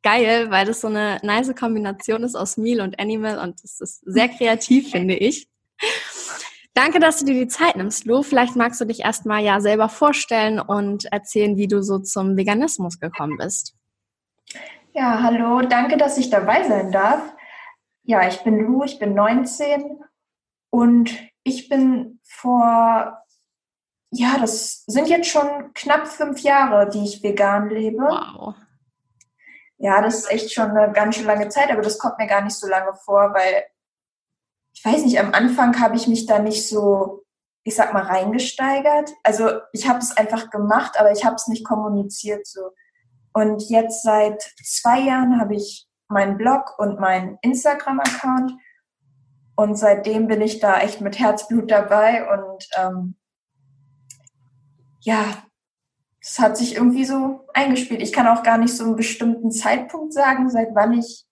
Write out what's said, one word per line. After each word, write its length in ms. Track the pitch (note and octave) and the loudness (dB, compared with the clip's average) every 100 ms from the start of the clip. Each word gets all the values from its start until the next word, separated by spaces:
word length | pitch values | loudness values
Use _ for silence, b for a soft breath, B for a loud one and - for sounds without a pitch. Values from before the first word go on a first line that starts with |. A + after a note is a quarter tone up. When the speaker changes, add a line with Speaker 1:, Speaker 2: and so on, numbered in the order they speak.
Speaker 1:
geil, 480 | G#3+ A3+ A3 A#3 A3+ | 2 2 2 2 2
weil 120 | F#3+ | 0
das 160 | G3 A3+ | 0 -2
so 60 | A3 | -4
eine 320 | G#3+ G#3 G3 | -2 -4 -4
nice 320 | G#3 G#3+ C4 B3 | -2 -2 -2 -4
Kombination 640 | A#3 A3 G#3 G3 - A3 | -4 -4 -6 -8 -6 -4
ist 140 | A#3+ A#3+ | -4 -6
aus 200 | F#3+ - | -6 -4
Meal 240 | A3+ A#3 | -2 -2
und 200 | F#3+ F#3+ | -2 -6
Animal 400 | G3+ A3 A3 G#3 | -6 -4 -4 -6
und 240 | F3+ - | -8 -12
das 160 | - - | -20 -16
ist 200 | F#3 - | -16 -14
sehr 240 | - F#3+ A#3+ | 0 2 2
kreativ, 640 | A#3+ A#3 A3+ - B3+ C4+ | 0 0 0 4 2 4
finde 240 | F3+ F#3 F#3 | -2 0 0
ich. 320 | A3 D#4 - _ _ _ A4 B4+ B B B B B B B | 0 -2 -12 _ _ _ -6 -6 B B B B B B B
Danke, 280 | - C#4 D#4+ | 0 2 4
dass 180 | D#4+ D#4+ | 4 4
du 80 | C#4 | 0
dir 80 | |
die 140 | B3+ B3 | 0 -2
Zeit 260 | - E4 | 0 0
nimmst, 300 | G3 F#3+ - | 0 -4 -6
Lou. 180 | A3 B3 | 0 0
Vielleicht 320 | C#4+ C4 A#3+ | 2 2 2
magst 260 | B3 A#3 A#3+ | 0 -2 -2
du 40 | |
dich 160 | A3+ A3+ | -6 -4
erstmal 420 | - G#3+ G#3+ G#3+ | -4 -4 -4 0
ja 180 | G#3 G3+ | 2 2
selber 280 | G#3 G#3+ A3 | 2 2 0
vorstellen 720 | - D4 C#4+ - A3+ G#3+ G#3+ | 2 2 2 -2 0 0 -2
und 460 | - G3+ G3+ G3+ - | -2 -4 -2 -6 -6
erzählen, 500 | G#3 G#3 A3 G#3 G3+ | -6 -2 0 0 0
wie 100 | G3+ | 0
du 160 | G3+ | 0
so 160 | G3 G3 | 0 -4
zum 380 | G3 G3+ F#3+ F#3+ | -4 -4 0 0
Veganismus 640 | G3 G#3 D#4 - F3+ F3 | 0 0 0 -2 -8 -8
gekommen 380 | E3 - D3+ D3 | -10 -8 -8 -6
bist. 360 | F#3+ - - _ _ _ _ _ _ _ _ B B B B | -6 -8 -10 _ _ _ _ _ _ _ _ B B B B
Speaker 2:
Ja, 280 | D4+ B3+ A3+ | -2 0 2
hallo. 420 | A#3+ A#3 A#3 B3 | 2 2 2 0
Danke, 340 | B3+ A#3+ B3 D4+ | 2 2 2 2
dass 200 | C#4+ C#4 | 2 0
ich 140 | B3 | 0
dabei 320 | G#3 F#3 C#4 | 0 2 0
sein 300 | E4+ G3+ F#3+ | 2 0 0
darf. 420 | F#3+ G3+ D4+ - - B B B B _ _ | 0 2 0 -4 -18 B B B B _ _
Ja, 220 | - G#3 F3+ | 0 2 2
ich 160 | - | 0
bin 160 | A#3 G#3+ | 0 0
Lou, 240 | A3 C4 | 2 0
ich 160 | C#4+ - | -2 -4
bin 140 | G3+ | -2
neunzehn 840 | G3+ G#3+ B3 B3+ - D4 C#4+ C#4+ D4 - _ _ _ _ _ _ | 2 2 2 -2 -4 -2 -2 -4 -14 -20 _ _ _ _ _ _
und 400 | A#3+ A#3 A#3+ A#3 - - _ | 2 6 6 2 -4 -18 _
ich 260 | C4 C4+ - | -8 -8 -2
bin 520 | C#4 C4 B3+ - - | 2 2 0 -4 -16
vor, 960 | _ - B3 B3 A#3 A#3 A3+ A3+ - - _ _ _ _ _ _ _ _ _ | _ -8 0 2 4 4 4 2 -2 -10 _ _ _ _ _ _ _ _ _
ja, 260 | B3 B3 C4+ | -2 0 2
das 460 | A3 - - - - | -2 -4 -8 -12 -4
sind 220 | A#3+ D#4 | -2 2
jetzt 200 | E4+ E4+ | 2 2
schon 460 | D4+ C#4+ C#4+ - | 0 0 -4 -10
knapp 320 | - C#4 D4+ D4+ | -12 0 0 0
fünf 320 | - D4 C4+ | -6 -6 -2
Jahre, 480 | - C#4 C4 G#3 G3+ | 2 4 4 4 2
die 140 | G#3 | 0
ich 180 | G3+ - | -6 -4
vegan 480 | G#3 G3+ G3 G3+ G#3 | -4 2 2 2 -2
lebe. 300 | G#3+ A3 A3+ | -4 -4 0
Speaker 1:
Wow. 560 | C#4 - - - - - _ _ _ _ _ _ _ b b b b _ | 0 -2 -6 -12 -14 -16 _ _ _ _ _ _ _ b b b b _
Speaker 2:
Ja, 240 | G3 G3 | 2 2
das 200 | A3 A3+ | 2 -2
ist 100 | - | -4
echt 220 | A3+ - | -4 -4
schon 180 | - G#3+ | -4 0
eine 220 | G#3+ G#3 | 2 4
ganz 240 | G#3 G#3+ A3+ | 2 0 0
schön 100 | G#3+ | -2
lange 220 | G#3 G#3 | -2 -2
Zeit, 240 | C#4 C#4+ | 0 0
aber 100 | A3 | 0
das 160 | G#3+ G#3+ | -2 -4
kommt 200 | - - | -6 -4
mir 100 | G#3 | 0
gar 140 | G3+ | 0
nicht 140 | G#3 - | 0 -8
so 120 | G3 | -4
lange 260 | F#3+ F#3+ F#3+ | -2 -2 -8
vor, 300 | - G3+ G3+ | 0 2 4
weil, 300 | G3 F#3 - - _ _ _ _ _ _ _ _ _ _ | 2 0 0 -4 _ _ _ _ _ _ _ _ _ _
ich 120 | - | -8
weiß 200 | A3 D4+ | -2 2
nicht, 140 | C4+ A#3+ | 2 2
am 160 | G3+ | 2
Anfang 460 | F#3 A#3+ - A#3+ A#3+ | 2 2 4 2 4
habe 160 | A3+ A#3 | 2 2
ich 100 | B3 | 0
mich 200 | A3+ - | -2 2
da 120 | G#3 | 0
nicht 280 | G#3+ G#3+ - | 2 -4 -4
so, 580 | G#3+ G3+ G3 F#3+ - _ _ _ _ | 0 2 2 0 -8 _ _ _ _
ich 100 | - | -6
sag 180 | G#3+ - | 0 2
mal, 120 | G3+ | 0
reingesteigert. 1040 | F#3 F#3 G3 A#3+ B3 - C4+ C#4 D4 D4 D4 - | -2 -2 0 -2 -4 -4 -2 0 2 2 0 -2
Also 260 | A3+ G#3+ A3 - - | 0 2 0 -2 -10
ich 160 | G#3+ C4 | -4 0
habe 100 | B3 | 0
es 180 | - - | 0 -2
einfach 320 | G#3+ A3+ A3+ | 0 -2 -6
gemacht, 500 | G#3 G#3 A3+ C4+ - | -4 0 0 0 2
aber 120 | G#3+ | 4
ich 140 | G#3 | 4
habe 100 | A#3 | 0
es 140 | B3 - | -2 -6
nicht 180 | A3+ - | -6 -4
kommuniziert 800 | G#3+ G#3+ G3+ G3+ - G#3 G#3 G3+ | -4 -2 -4 -4 -8 -8 -8 -10
so. 240 | G3 F#3+ _ _ _ _ _ _ | -14 -14 _ _ _ _ _ _
Und 340 | A3 G#3+ G#3 - | 0 0 -2 2
jetzt 360 | A3+ A3+ - | 2 2 -2
seit 360 | A3+ G#3+ G#3+ G#3 - _ | 2 2 2 -2 -14 _
zwei 360 | - - A#3 B3+ | -8 -2 2 2
Jahren 380 | C4+ C4 B3+ A#3+ | 2 2 2 2
habe 140 | G3+ | 0
ich 320 | G#3 G3+ - _ _ _ | -4 -6 -12 _ _ _
meinen 300 | G3+ G3 G3 | 0 0 0
Blog 400 | A#3 C#4 - - | 2 0 -2 -6
und 200 | G#3 G3+ | -6 -2
meinen 380 | F#3+ F#3 F#3 - | 0 0 -4 -2
Instagram-Account 1120 | A#3+ B3+ D4 D4 C#4 C4+ B3+ - C4 B3+ B3+ - b b _ _ _ _ _ _ _ - | -2 2 0 0 -4 -2 -2 -4 -2 -2 -2 -8 b b _ _ _ _ _ _ _ -2
und 200 | G#3 G#3 | 0 2
seitdem 520 | G#3+ G3+ G#3+ A3 A3+ | 4 4 2 -2 0
bin 120 | G#3+ | 0
ich 200 | G#3+ G#3+ | 0 0
da 200 | G#3 F#3+ | 2 2
echt 200 | G3+ - | 0 -4
mit 180 | G3+ G3+ | -8 0
Herzblut 520 | A3+ G#3+ - A#3 A3 | 0 0 -2 -2 2
dabei 560 | G#3 G3+ G#3 A3 A#3 - | 2 4 4 4 2 -2
und, 380 | G3+ F#3+ F#3+ - F#3 | -4 -4 -14 -8 -4
ähm, 380 | F#3 F#3 F3+ F#3 _ _ _ _ _ _ _ _ _ - _ _ _ _ _ _ _ _ | -4 -4 -8 -12 _ _ _ _ _ _ _ _ _ -20 _ _ _ _ _ _ _ _
ja, 240 | A3 A3 G#3 - _ _ _ _ _ _ _ _ | -2 -2 -2 -6 _ _ _ _ _ _ _ _
es 160 | - - | -14 0
hat 180 | A3+ - | 2 2
sich 200 | A#3+ - | -4 2
irgendwie 280 | B3 B3+ | 2 4
so 420 | C4 C4+ C4+ C4+ - | 0 -2 -4 -6 -4
eingespielt. 480 | - C#4 B3 - A3+ | 0 2 0 -2 -6
Ich 120 | - | -4
kann 160 | - A#3 | 2 4
auch 160 | A#3 | 4
gar 120 | A#3 A3+ | 4 2
nicht 180 | A#3+ | 2
so 100 | - | 0
einen 120 | A3+ A3 | -2 -2
bestimmten 540 | A3+ - A#3 A#3 A3+ | -2 -2 -2 0 -2
Zeitpunkt 640 | - G#3+ B3 B3+ D#4+ D#4 | -2 -2 -2 -4 -10 -6
sagen, 340 | D4 C#4 B3+ B3+ | 0 2 2 0
seit 260 | A#3 A3+ | 0 0
wann 180 | G#3 A3 | 2 2
ich 340 | A#3+ A#3 - _ | 2 -2 -12 _